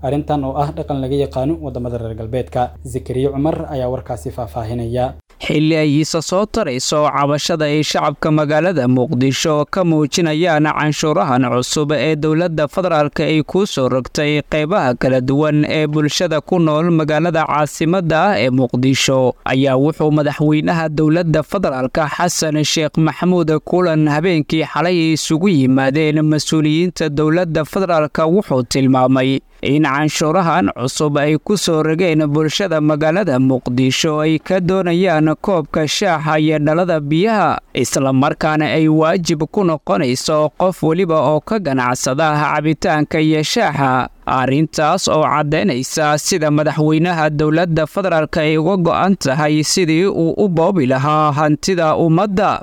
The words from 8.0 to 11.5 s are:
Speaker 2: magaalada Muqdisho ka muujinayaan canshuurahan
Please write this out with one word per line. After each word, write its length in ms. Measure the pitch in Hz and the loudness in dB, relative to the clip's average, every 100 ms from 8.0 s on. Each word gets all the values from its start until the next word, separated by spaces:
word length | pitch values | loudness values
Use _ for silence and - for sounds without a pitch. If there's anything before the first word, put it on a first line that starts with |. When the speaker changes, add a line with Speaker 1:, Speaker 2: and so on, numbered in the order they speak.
| 151 147 165 | -2 -2 0
Speaker 2:
magaalada 560 | 156 151 151 170 170 123 | 2 2 2 2 0 2
Muqdisho 800 | 127 123 123 135 131 170 151 147 | 2 2 0 0 0 0 0 -2
ka 160 | - | 0
muujinayaan 880 | 180 156 151 - 170 151 180 151 151 | 2 2 0 0 0 0 2 2 0
canshuurahan 720 | 147 151 151 160 151 190 127 127 | 0 -2 0 0 0 2 2 2